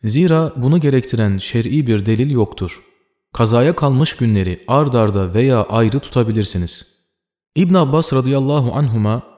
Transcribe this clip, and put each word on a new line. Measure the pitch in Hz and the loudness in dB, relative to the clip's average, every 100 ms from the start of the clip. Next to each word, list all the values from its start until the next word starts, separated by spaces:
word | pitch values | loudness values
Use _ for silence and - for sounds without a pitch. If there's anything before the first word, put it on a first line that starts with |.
Zira | 113 123 180 160 160 - | -2 0 2 2 0 -2
bunu | 123 170 | 0 2
gerektiren | 147 135 - 113 107 98 | 2 0 0 -2 0 0
şer'i | - 120 113 139 135 | -2 -4 -2 -2 0
bir | 107 101 | 0 0
delil | 110 135 | 0 0
yoktur. | 135 104 - 90 - _ _ _ _ _ | 0 -2 -2 -10 -10 _ _ _ _ _
Kazaya | - 113 117 135 170 | -2 0 2 2 0
kalmış | 147 131 156 - | 0 0 0 0
günleri | 120 107 92 90 - | 0 2 0 -6 -2
ard | 131 147 | 0 2
arda | 123 110 101 95 | 2 2 0 -2
veya | 101 131 123 | 0 2 2
ayrı | 104 110 113 135 | 0 0 2 0
tutabilirsiniz. | - - 113 110 101 90 87 - - _ _ _ _ _ _ - | -4 -2 0 -2 -2 -4 -6 -10 -20 _ _ _ _ _ _ -2
İbn | 180 | 2
Abbas | 185 147 151 160 | 4 2 0 0
radıyallahu | 131 127 139 135 147 123 | 0 0 0 0 0 0
anhuma | 127 143 110 104 113 - | 0 -2 0 0 -2 -6